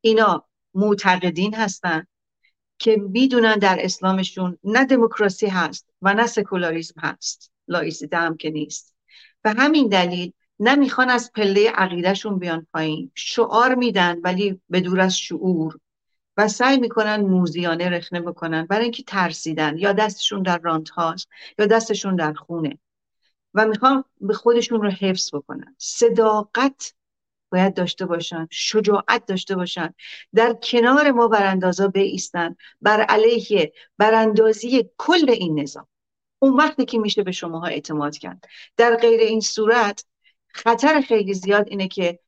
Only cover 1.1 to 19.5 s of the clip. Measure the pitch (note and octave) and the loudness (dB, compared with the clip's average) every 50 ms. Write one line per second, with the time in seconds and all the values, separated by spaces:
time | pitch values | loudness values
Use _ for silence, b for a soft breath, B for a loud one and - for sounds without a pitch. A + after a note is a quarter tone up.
1.1 | F#3 F3+ F3+ F3+ D#3+ D3+ F#3+ G#3 G#3 A3 A3 G3+ F#3 - - F3+ E3 D#3+ F3 _ | 0 2 0 -2 -2 0 -2 -4 -2 -4 -4 -4 -6 -6 -6 -4 -4 -4 -6 _
2.1 | _ _ _ _ _ _ _ _ _ _ _ _ _ _ - A3+ A3 G#3+ G3+ G3 | _ _ _ _ _ _ _ _ _ _ _ _ _ _ 2 2 2 2 2 -2
3.1 | F#3+ A3+ C4 C4+ B3+ B3 A3+ A3 A3 G#3 G3 G3 F#3 - - F#3+ F3+ - - F#3 | 0 2 2 4 4 4 4 4 4 4 4 2 2 2 -2 -4 -6 -2 -2 0
4.1 | F#3+ F#3+ F#3+ F#3 - - F#3 F3+ F3 - _ G3 G#3+ B3 C4+ C4+ C4+ B3 A3+ A3+ | 0 0 -2 -4 -6 -6 -6 -6 -6 -6 _ -2 2 2 2 4 4 2 2 2
5.1 | - - G#4 G4+ F#3 - - G3+ F#3+ F#3 E3+ D3+ - - _ _ _ _ - G3 | 2 0 0 0 0 0 -4 -2 0 -2 -2 -4 -6 -10 _ _ _ _ -2 0
6.1 | G3 G#3 A#3 A#3 - A3 G3+ - G3+ F#3 F3 E3 D#3+ E3 E3 D#3+ - D#3+ D#3 D3+ | 2 2 0 0 0 -4 -4 -4 -4 -4 -2 -2 -4 -4 -8 -10 -14 -10 -8 -8
7.1 | - _ - - - _ - _ _ _ _ - E3+ F3 D#3 E3 D#3 - - - | -8 _ -12 -12 -12 _ -18 _ _ _ _ -6 -4 -4 -4 -4 -8 -10 -10 -6
8.1 | - E3+ E3+ E3+ D#3+ D#3+ - D#3 D#3 D3+ D3+ D3 - - - _ _ _ _ b | -4 -2 -2 -2 -4 -6 -8 -8 -6 -6 -8 -8 -10 -16 -16 _ _ _ _ b
9.1 | b b b b b b _ G#3+ G#3+ A3+ C4 D4 D#4 D#4 C#4 A3 G3 F#3+ F3+ F3 | b b b b b b _ -2 2 2 2 2 4 2 2 2 2 2 2 2
10.1 | F3 F3+ F3 F3+ - _ _ _ _ _ G3+ A#3 C4+ D4 C#4 C4 - - B3+ B3+ | -2 -4 -6 -8 -10 _ _ _ _ _ 2 2 4 4 2 2 2 0 2 2
11.1 | B3 A#3 A#3 - _ - G#3+ G3 G3 G3+ G#3 A3+ - - F#3+ F#3+ F3+ F3 E3+ F#3 | 2 0 0 -4 _ -2 0 2 4 4 2 2 2 0 -2 0 -2 -2 0 0
12.1 | G3 F#3+ - A3 G3+ F#3 F3+ F3 E3 D#3+ E3 _ _ E3 D#3+ D#3 D3+ D#3 - C4+ | -2 -2 -4 -6 -6 -4 -4 -4 -6 -6 -8 _ _ -4 -4 -4 -4 -6 -8 -12
13.1 | _ - - - - - A3+ - - A3 A#3+ B3+ C4 B3+ B3 A#3+ G3 G3 F3+ F3 | _ -12 -10 -8 -2 0 0 2 4 4 4 4 2 2 0 0 2 2 2 2
14.1 | F3 E3+ E3+ F3+ F3+ F#3 G#3 G3+ F#3+ F#3 _ _ F3 F#3 F#3 F3+ F#3 F#3 F#3 F#3+ | 0 -2 -4 -4 -2 0 -2 -2 -4 -6 _ _ -2 -2 0 0 2 2 2 2
15.1 | F#3 - - - F3 - - F#3 F3+ E3 D#3+ D#3+ D#3 - _ _ _ _ _ _ | 0 -2 -6 -6 -8 -4 -2 -2 0 0 -2 -4 -6 -12 _ _ _ _ _ _
16.1 | _ _ _ _ _ - G#3 G#3+ G#3 - B3 C4 C#4 C4+ A#3+ A3+ A#3 A3+ G#3+ G#3+ | _ _ _ _ _ 0 0 0 0 0 2 2 2 2 2 0 0 -2 0 0
17.1 | G#3+ G#3+ G3+ G3 F#3+ F3+ F3+ E3+ D3+ E3+ F3 F3 E3 E3 F3 F3+ F3 F3 F3 - | 0 -2 0 2 2 2 2 0 -2 -4 -2 -2 -2 -2 -2 -2 -4 -4 -6 -6
18.1 | F3+ F3 E3+ F3 E3 - - E3 D#3+ D#3+ D#3+ E3 G3 G#3+ A#3 A#3+ A#3 - - - | -8 -8 -8 -8 -10 -8 -6 -4 -4 -4 -4 -2 -2 -2 -2 -2 -4 -8 -14 -8
19.1 | - F#3+ F3+ E3+ D#3+ - - E3 | -4 -4 -2 -2 -4 -8 -8 -8